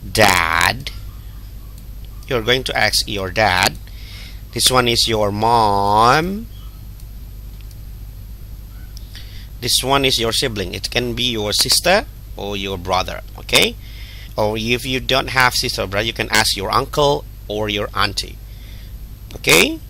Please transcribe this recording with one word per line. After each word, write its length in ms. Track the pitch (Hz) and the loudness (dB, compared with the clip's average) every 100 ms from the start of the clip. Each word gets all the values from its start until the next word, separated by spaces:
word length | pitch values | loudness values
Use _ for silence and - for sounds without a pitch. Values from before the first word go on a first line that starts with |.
dad. 880 | - 95 104 92 82 82 90 117 - - - - - - - - - - - - - - - | -4 4 6 6 4 4 2 0 -8 -12 -12 -12 -14 -14 -14 -14 -14 -14 -14 -14 -12 -14 -4
You're 140 | 127 | -2
going 220 | 110 127 123 | 2 2 2
to 100 | - | 2
ask 320 | 107 - - | 2 2 -2
your 220 | 104 95 | -4 -2
dad. 480 | 90 107 90 95 - - - - - - - - | 4 4 6 2 0 -14 -14 -14 -14 -12 -14 -10
This 180 | 120 - | 0 4
one 160 | 127 120 | 4 4
is 200 | 117 - | 2 2
your 240 | 110 104 | 2 2
mom. 1160 | 104 110 117 107 101 101 107 117 143 170 202 233 - - - - - - - - - - - - - - - - - - - - - - - - - - - - - - - | 2 4 6 6 6 6 6 8 6 2 -6 -10 -12 -14 -14 -14 -14 -14 -14 -14 -14 -14 -14 -14 -14 -14 -12 -12 -12 -14 -12 -12 -12 -14 -14 -14 -14 -14 -14 -12 -14 -14 -8
This 220 | 120 - | -2 0
one 220 | 127 139 135 | 4 4 4
is 140 | 127 | 2
your 120 | 113 | 0
sibling. 420 | 110 139 104 90 | 0 -2 -2 -4
It 160 | 98 - | -6 -2
can 240 | 120 123 | -2 -2
be 120 | 117 123 | -2 -2
your 280 | 113 104 | 0 0
sister 520 | 101 127 - 170 196 - - - - | 0 2 2 4 4 2 -12 -14 -8
or 200 | 101 101 | -6 -4
your 220 | 98 95 | -4 -4
brother, 440 | 90 92 92 82 - - | 0 0 0 -6 -10 -14
okay? 380 | - 127 202 233 - - - - - - | 2 4 4 0 -12 -12 -14 -14 -10 0
Or 200 | 107 110 | 0 0
if 280 | 110 120 131 | 0 0 0
you 140 | 131 | -4
don't 300 | 117 131 127 | 2 2 2
have 260 | 127 123 - | 4 4 4
sister 280 | 127 - | -2 -2
or 40 | 98 | -2
brother, 180 | 98 113 | 0 0
you 80 | |
can 160 | 110 110 | -2 2
ask 260 | 107 107 101 | 2 2 0
your 140 | 90 | 2
uncle 560 | 110 139 - 143 147 - - - | 2 2 4 4 4 -2 -14 -6
or 200 | 104 107 | -4 0
your 220 | 104 107 101 | 0 -2 0
auntie. 420 | 101 98 - - - - - - - - - - - - | 0 0 -8 -12 -14 -14 -14 -14 -14 -14 -14 -14 -14 -6
Okay? 440 | - 156 240 320 - | 4 6 6 0 -8